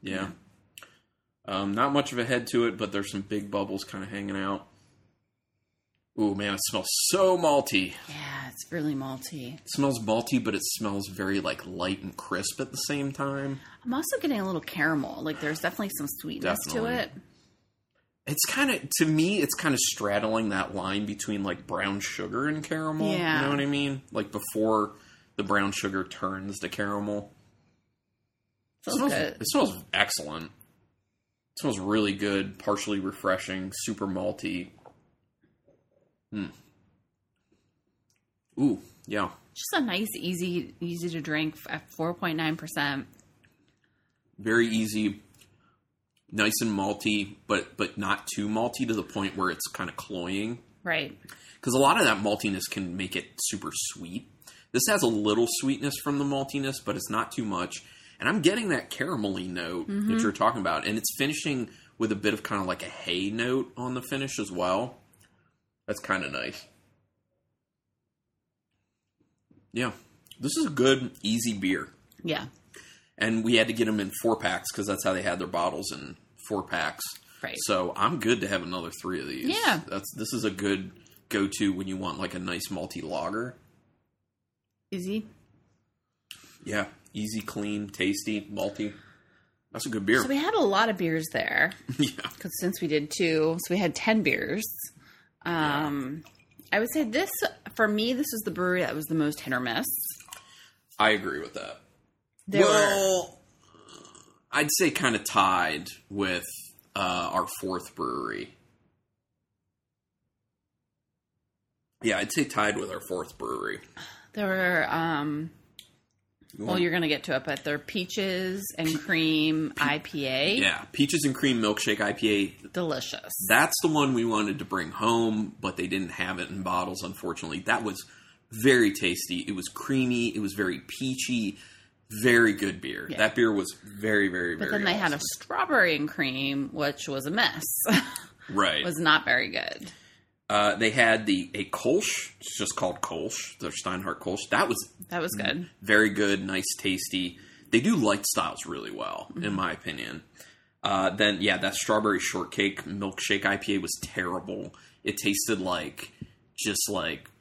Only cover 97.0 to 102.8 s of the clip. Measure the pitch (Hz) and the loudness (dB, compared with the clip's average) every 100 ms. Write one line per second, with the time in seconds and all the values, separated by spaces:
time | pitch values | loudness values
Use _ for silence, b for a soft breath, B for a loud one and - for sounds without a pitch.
97 | 247 240 381 - 403 - - - 220 208 | 0 0 -2 -2 -4 -4 -14 2 2 4
98 | 226 254 294 226 202 165 180 180 165 151 | 2 0 -2 -2 -4 0 2 2 0 -2
99 | 156 165 151 147 - 127 127 117 254 - | 0 2 2 0 -2 -2 0 -2 -2 -4
100 | - - - B B B B B B - | -6 -8 -16 B B B B B B 2
101 | 107 107 95 73 80 - - - _ _ | 4 4 0 -4 -6 -8 -10 -12 _ _
102 | _ _ _ _ - 196 202 214 | _ _ _ _ -2 6 8 8